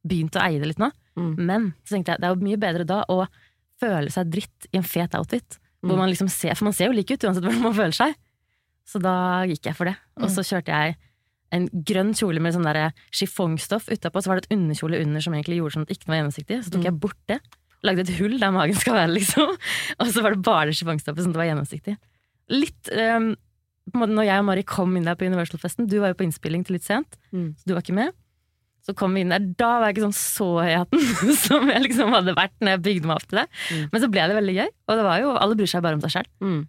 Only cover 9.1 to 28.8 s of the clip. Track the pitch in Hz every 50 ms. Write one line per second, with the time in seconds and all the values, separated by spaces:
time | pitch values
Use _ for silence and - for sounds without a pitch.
9.1 | 185 180 180 180 180 180 185 185 156 - - - 160 - 175 175 202 - _ _
10.1 | _ - - 190 190 202 185 - 202 180 156 - 156 151 151 160 165 - _ _
11.1 | _ _ _ _ _ _ _ _ - 175 180 - - 180 151 - 208 185 190 214
12.1 | 214 - 220 190 160 160 165 170 165 180 165 156 151 156 151 160 - _ _ _
13.1 | - - 196 190 - - 185 165 160 156 - - 202 226 - - 220 - - 170
14.1 | - 190 185 185 190 180 - - 220 202 175 151 151 139 - 160 170 170 160 147
15.1 | 151 156 151 170 160 151 147 170 170 170 165 151 - 156 151 - 196 - - -
16.1 | 160 160 151 147 143 - 147 - 208 254 226 180 175 180 170 185 175 147 208 202
17.1 | - _ _ - 214 285 _ _ - _ _ _ _ _ - 208 190 180 185 175
18.1 | 180 165 190 208 247 262 208 196 185 185 - 165 202 180 - 247 233 202 170 165
19.1 | 170 202 196 - - 277 302 285 381 - - - - - - - 302 - 254 240
20.1 | 202 233 220 208 214 196 180 226 208 160 151 151 156 - 170 165 160 151 - -
21.1 | 147 160 180 180 160 160 170 165 156 143 143 - - 156 _ 196 208 - _ _
22.1 | _ _ _ _ _ _ _ _ 233 269 302 - - _ - - - 220 226 226
23.1 | 233 233 226 226 214 - _ _ _ _ _ _ _ _ _ 185 - 247 233 208
24.1 | 220 214 220 202 190 196 202 202 190 190 196 - - - 185 185 185 180 165 165
25.1 | 175 - 190 185 185 180 170 - - 160 - 180 - - 240 208 202 208 202 190
26.1 | 180 - 190 165 147 - - 160 160 175 180 - 185 170 - - 202 247 311 _
27.1 | - _ _ _ - 185 170 156 151 _ _ 185 185 175 - - 180 202 247 339
28.1 | 381 _ _ _ _ _ _ _ _ _ _ _ _ _